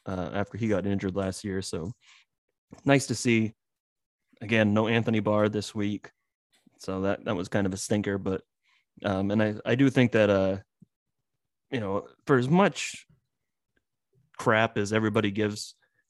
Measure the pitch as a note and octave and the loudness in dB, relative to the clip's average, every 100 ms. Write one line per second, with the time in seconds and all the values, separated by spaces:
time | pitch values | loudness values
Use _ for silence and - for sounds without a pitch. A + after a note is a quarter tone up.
0 | - F#2 F2 G2+ G2+ G2+ A2+ G2 G2 G2 | -8 -6 -4 -4 -6 -4 0 0 0 -2
1 | G2 F#2 F#2+ F#2+ G#2 F#2+ F#2+ F#2 E2 - | -2 -4 -4 -6 -6 -6 -6 -8 -8 -12
2 | _ - _ _ _ _ _ - - C#3 | _ -20 _ _ _ _ _ -8 2 2
3 | - A#2+ B2 A2+ A2 - _ _ _ _ | 2 -2 2 2 0 -6 _ _ _ _
4 | _ _ _ _ G#2 A2+ G#2+ G#2 G#2+ A#2 | _ _ _ _ -2 2 4 2 2 0
5 | A2+ A2+ G#2 G#2 G#2+ G#2+ G2 A2 G#2 G#2 | 0 0 2 2 2 0 -6 -6 -6 -6
6 | - _ _ _ _ _ _ _ - F#2+ | -12 _ _ _ _ _ _ _ -8 -4
7 | F#2+ G2+ - G2 F2+ A2 G2 F#2+ - G#2+ | -2 -2 -4 -4 -2 0 0 -2 -2 -2
8 | G2+ G2 F#2+ F#2 - _ _ _ _ - | 0 -4 -4 -6 -8 _ _ _ _ -8
9 | G2+ F#2+ G2 G#2+ G#2+ G#2 - A#2+ C#3 C3 | -4 -2 0 0 0 -2 -2 2 4 4
10 | A#2+ A2+ G#2 G2 F#2+ G2 - _ _ _ | 4 4 4 4 2 -2 -8 _ _ _
11 | _ _ _ _ _ _ _ C3 G2+ G2 | _ _ _ _ _ _ _ -6 -4 -4
12 | - _ - C3+ B2+ F3 G3 - - - | -6 _ 2 2 4 4 2 0 -10 -10
13 | - _ _ _ _ _ _ _ _ _ | -20 _ _ _ _ _ _ _ _ _
14 | _ _ _ - - A2 A2+ - G2+ A2 | _ _ _ -4 2 4 2 0 0 0
15 | A2 G#2+ G#2+ G2+ G#2+ G#2+ - - _ _ | 2 2 0 0 -2 -4 -12 -18 _ _